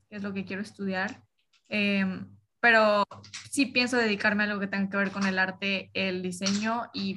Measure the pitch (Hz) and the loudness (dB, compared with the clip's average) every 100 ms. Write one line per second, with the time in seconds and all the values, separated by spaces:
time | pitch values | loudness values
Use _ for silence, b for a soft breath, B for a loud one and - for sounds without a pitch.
0 | - 208 202 196 185 190 208 - 196 185 | -16 -10 -8 -6 -6 -6 -8 -6 -4 -2
1 | 202 - _ _ _ _ - 208 202 196 | -4 -8 _ _ _ _ -6 -2 2 2
2 | 190 185 196 - _ _ 233 226 214 208 | 0 -2 -10 -18 _ _ 6 6 6 4
3 | 202 - - - - - 277 247 247 254 | 0 -6 -16 -16 -4 0 2 2 2 2
4 | 220 202 214 208 208 202 196 196 196 196 | 2 2 2 2 0 -2 -2 -2 0 0
5 | 196 196 196 185 185 185 196 190 - - | 0 0 0 2 0 -2 -2 -2 -4 -4
6 | 190 185 185 180 196 202 220 233 233 - | -2 -2 -4 -4 -2 0 0 -2 -4 -6
7 | 196 | -6